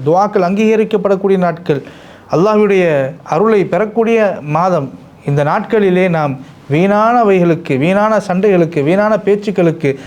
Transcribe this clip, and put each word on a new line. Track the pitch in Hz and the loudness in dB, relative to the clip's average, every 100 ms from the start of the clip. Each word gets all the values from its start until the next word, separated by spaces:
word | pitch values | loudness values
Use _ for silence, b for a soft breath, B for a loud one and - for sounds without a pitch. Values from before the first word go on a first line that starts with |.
| 135 | 0
துஆக்கள் | 175 208 202 | 0 0 0
அங்கீகரிக்கப்படக்கூடிய | 175 196 220 220 214 214 202 196 196 190 | 0 0 2 2 0 0 0 0 0 0
நாட்கள், | 175 165 - 139 - B B B B | 0 -2 -4 -4 -6 B B B B
அல்லாஹ்வுடைய | 147 202 214 208 190 175 143 131 - | 0 2 2 2 2 2 0 -2 -6
அருளை | - 156 214 214 | -4 -2 2 0
பெறக்கூடிய | - 175 214 220 226 226 208 165 | 0 -2 -2 -2 0 0 0 -2
மாதம். | 151 156 185 170 135 - - - - | -4 -2 0 -2 -4 -10 -20 -12 -4
இந்த | 143 | -2
நாட்களிலே | 147 196 196 220 196 180 185 | 0 -2 -2 0 2 2 0
நாம் | 165 147 127 - - - | 0 -2 -6 -14 -18 -4
வீணானவைகளுக்கு, | 147 196 208 220 247 214 185 170 170 170 131 | 0 2 2 2 2 2 2 2 0 -2 -2
வீணான | 160 196 214 214 | 2 2 2 0
சண்டைகளுக்கு, | - 180 208 180 165 156 | -2 0 2 2 2 0
வீணான | 139 190 208 214 | 0 2 2 0
பேச்சுக்களுக்கு, | 196 208 208 190 170 160 143 131 | 0 -2 -2 0 0 0 -2 -4